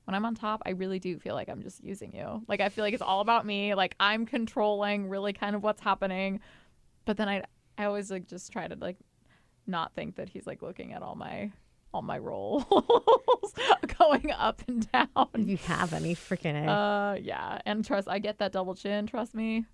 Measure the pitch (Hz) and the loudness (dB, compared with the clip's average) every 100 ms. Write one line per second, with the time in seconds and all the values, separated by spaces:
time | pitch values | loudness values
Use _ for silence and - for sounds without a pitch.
0 | - 196 226 226 214 214 - 185 190 190 | -4 -2 0 -2 -4 -4 -4 -4 -2 -4
1 | 185 170 - 127 - - - - - 196 | -4 -6 -4 -6 -6 -10 -12 -14 -12 -12
2 | - - - 220 226 202 202 220 208 233 | -12 -10 -8 -8 -4 0 0 0 -2 -2
3 | - 190 208 233 208 202 202 196 185 - | 0 0 4 4 4 -2 0 2 0 2
4 | 202 220 226 247 226 254 208 202 202 208 | 2 2 0 -2 -2 2 2 2 0 0
5 | 190 196 202 196 208 208 208 208 214 190 | -2 -4 -4 -2 -2 0 0 0 0 0
6 | 196 185 196 190 - - _ _ _ _ | 0 0 -2 -4 -8 -20 _ _ _ _
7 | - 208 208 196 - _ _ - 208 202 | -4 0 0 -2 -4 _ _ -4 -2 -2
8 | 202 190 175 175 - 214 165 151 180 190 | -4 -8 -8 -14 -10 -8 -8 -6 -8 -8
9 | _ _ _ _ _ _ - 170 160 - | _ _ _ _ _ _ -6 -4 -4 -6
10 | 151 - 185 190 - - 175 190 - - | -8 -8 -10 -10 -12 -10 -12 -12 -12 -10
11 | - - - - 208 - _ _ - - | -10 -10 -10 -8 -8 -10 _ _ -10 -8
12 | - 139 - 95 101 277 - 403 - 466 | -6 -6 -6 -6 -2 -2 4 2 6 4
13 | - 523 - 494 403 - 539 - - - | 8 6 6 2 2 -2 4 4 4 6
14 | 311 269 302 - 214 - - 240 214 247 | 8 8 2 0 0 -2 -4 -2 2 2
15 | 254 - - 233 190 190 165 165 180 160 | 4 4 2 2 0 0 0 0 0 0
16 | 160 175 - 185 165 147 156 208 208 202 | -2 -4 -4 -2 -2 0 2 2 4 2
17 | 202 202 - - 90 - - 214 208 196 | 0 -2 -4 -4 -4 -6 -2 -2 0 0
18 | 190 196 208 214 202 196 185 185 202 208 | 0 -2 -2 -2 -2 0 -4 -4 -2 -2
19 | 214 233 233 220 220 220 226 | -2 -4 -6 -4 -2 -2 -4